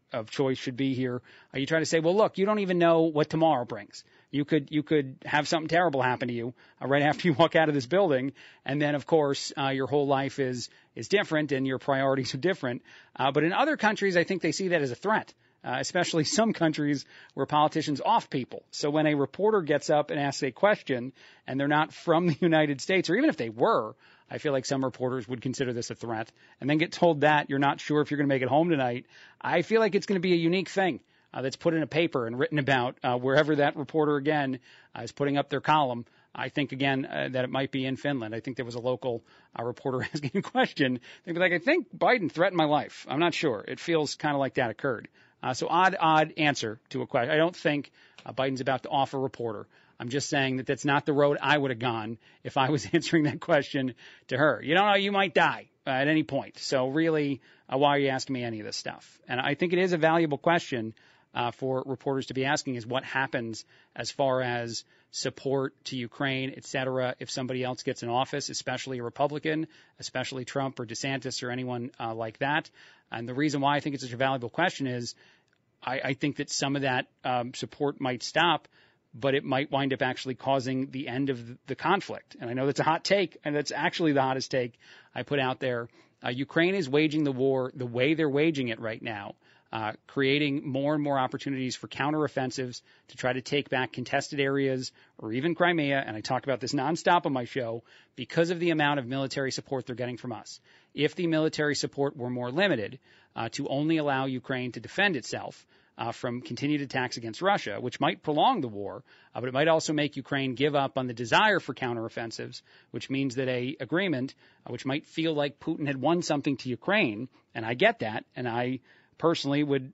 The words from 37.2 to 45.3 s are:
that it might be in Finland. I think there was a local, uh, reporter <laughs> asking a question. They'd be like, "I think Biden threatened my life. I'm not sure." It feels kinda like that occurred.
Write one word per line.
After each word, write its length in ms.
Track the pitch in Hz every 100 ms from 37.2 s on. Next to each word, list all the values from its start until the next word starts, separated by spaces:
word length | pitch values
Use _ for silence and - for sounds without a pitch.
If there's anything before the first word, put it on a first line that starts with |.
| 139
that 120 | 127
it 60 | 127
might 220 | 131 135
be 140 | 131 131
in 100 | 127
Finland. 380 | 143 139 110
I 60 | 113
think 180 | 135 127
there 80 | 120
was 100 | 120
a 40 |
local, 440 | 123 123 127 117 - - _ -
uh, 60 |
reporter 380 | 117 117 139 127
<laughs> 100 | 113
asking 180 | - 143 196
a 60 |
question. 580 | - 254 247 - 131 123 - - -
They'd 80 |
be 60 | 165
like, 140 | 180
"I 60 | 170
think 360 | 208 349 - -
Biden 360 | 175 247 160
threatened 260 | 151 190 180
my 80 | 151
life. 400 | 147 98 - -
I'm 100 | 135
not 140 | 170
sure." 300 | - 156 104 -
It 120 | 131
feels 360 | - 160 143 -
kinda 220 | 151 143
like 180 | 131 139
that 140 | 120
occurred. 380 | - 143 107 - _ _